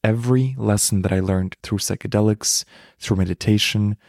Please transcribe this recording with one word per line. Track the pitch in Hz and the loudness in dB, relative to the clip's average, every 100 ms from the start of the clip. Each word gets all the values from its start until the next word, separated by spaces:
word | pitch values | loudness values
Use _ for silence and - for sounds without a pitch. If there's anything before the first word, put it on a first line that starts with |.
every | 107 113 120 127 131 131 | 0 0 2 2 2 -2
lesson | 110 104 - 101 | 0 2 2 0
that | 95 | 0
I | 95 | 0
learned | 95 95 92 - | 0 0 0 -6
through | - 104 | -6 -4
psychedelics, | - 101 - 104 107 107 - - - - - _ | -4 -6 -2 2 2 0 -2 -4 -6 -18 -20 _
through | - 95 | -2 0
meditation, | 90 87 - 107 - 107 104 104 | 0 -2 2 2 2 0 -2 -4